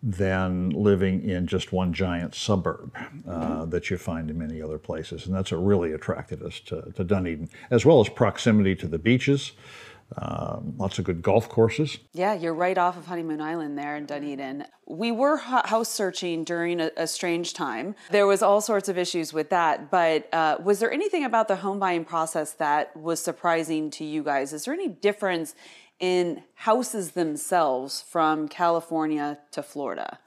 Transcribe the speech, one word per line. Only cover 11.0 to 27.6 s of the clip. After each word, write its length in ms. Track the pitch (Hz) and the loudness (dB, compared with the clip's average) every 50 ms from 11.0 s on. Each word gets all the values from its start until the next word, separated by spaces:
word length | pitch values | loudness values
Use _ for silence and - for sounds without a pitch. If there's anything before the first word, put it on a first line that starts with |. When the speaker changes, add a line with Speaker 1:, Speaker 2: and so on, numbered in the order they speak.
| 92 | -2
Speaker 1:
good 180 | 90 90 82 85 | -2 -2 -2 0
golf 260 | - 95 113 110 - | 4 4 4 2 2
courses. 500 | - - 113 110 - - 156 147 - - - _ _ | 2 4 4 4 4 0 -2 -2 -2 -10 -16 _ _
Speaker 2:
Yeah, 220 | 165 180 202 214 | -2 0 0 0
you're 200 | 185 160 170 165 | 0 -2 -4 -2
right 240 | 156 180 180 190 185 | 0 0 2 2 4
off 180 | 175 175 180 | 2 2 0
of 100 | 175 156 | -2 -10
Honeymoon 340 | 156 180 170 165 160 156 151 | -8 -6 -6 -4 -4 -4 -4
Island 380 | 156 156 165 170 160 147 147 143 | -4 -4 -4 -4 -4 -6 -6 -6
there 180 | 143 147 147 | -6 -6 -6
in 100 | 151 147 | -8 -8
Dunedin. 580 | 143 147 143 143 147 143 135 139 131 135 143 - - _ _ _ | -8 -8 -8 -6 -8 -8 -8 -8 -8 -8 -10 -12 -14 _ _ _
We 260 | - - 160 214 233 233 | -14 -6 -4 -2 -2 0
were 240 | 214 262 285 302 294 | 2 2 2 2 2
ho-, 240 | - 233 254 247 - | -2 0 0 0 2
house 240 | - 214 226 226 214 | 2 2 0 0 0
searching 540 | - - 214 185 185 - - 180 170 165 160 | -2 -2 -2 -2 -2 -2 -4 -2 -2 -2 -2
during 360 | 156 175 170 170 175 175 175 | -2 -2 -2 0 0 0 0
a, 100 | 160 160 - | 0 -2 0
a 100 | - 165 | -2 -4
strange 460 | 156 - - - 180 170 170 175 165 - | -2 -2 -4 -2 0 0 0 -2 -4 -4
time. 400 | - 175 139 113 110 131 185 214 - - - | -4 -4 -4 -4 -4 -6 -6 -8 -10 -10 0
There 160 | 170 208 202 | 4 6 6
was 160 | 196 196 190 196 | 6 6 6 6
all 180 | 196 202 208 208 | 6 6 4 4
sorts 260 | - 226 202 196 208 | 2 0 0 0 0
of 80 | 190 | -2
issues 360 | 175 180 175 - 180 160 151 - | -2 -2 0 0 -2 -4 -2 -2
with 180 | 156 151 151 | -4 -2 2
that, 400 | 190 180 170 160 147 - - 143 | 2 4 4 4 2 0 -2 0
but, 420 | - 185 170 165 160 151 147 - - | 2 4 4 6 4 2 0 0 0
uh, 240 | 165 160 156 147 - 170 | 2 4 4 2 2 2
was 160 | 190 208 196 | 2 2 4
there 140 | 220 - - | 2 0 0
anything 320 | 285 392 415 - 359 285 | 0 -2 0 0 0 0
about 240 | 262 - 226 220 220 | 2 2 2 4 4
the 80 | 196 | 0
home 220 | 185 175 202 196 202 | -2 0 -4 -2 0
buying 260 | 196 190 175 170 165 | 0 0 0 0 -2
process 480 | - 175 165 160 160 - 175 151 151 - | -2 -2 -2 -2 0 -2 -4 -4 -4 -4
that 440 | _ 165 147 147 151 147 - - | _ 0 2 2 2 2 0 -6
was 240 | 165 156 165 170 156 | -10 -4 -4 -4 -2
surprising 680 | - - 156 - - 175 170 165 160 151 165 156 156 151 147 | -2 -6 -6 -2 0 2 2 2 2 0 -2 -2 -2 -4 -6
to 120 | - 156 | -8 -8
you 180 | 151 151 156 147 | -6 -4 -4 -2
guys? 300 | 151 143 139 135 143 147 | 0 0 0 -2 -2 -6
Is 120 | 151 - | -8 -6
there 100 | - 285 | -6 -6
any 140 | 349 392 311 | -4 -4 -6
difference 680 | 185 - - 202 208 - - 196 180 165 165 147 - _ - - - - - _ _ _ | -8 0 0 0 0 0 -2 -2 -2 -2 -4 -6 -10 _ -20 -20 -20 -20 -20 _ _ _
in 420 | 180 185 180 180 180 175 160 - - _ _ | -2 2 2 2 2 0 -2 -6 -10 _ _
houses 560 | _ - - 220 247 254 240 - 220 190 160 - | _ 2 2 2 2 2 -2 -4 -6 -6 -4 -2
themselves 880 | 175 170 160 151 147 - - 190 180 | -2 -2 -2 -2 -4 -4 0 2 2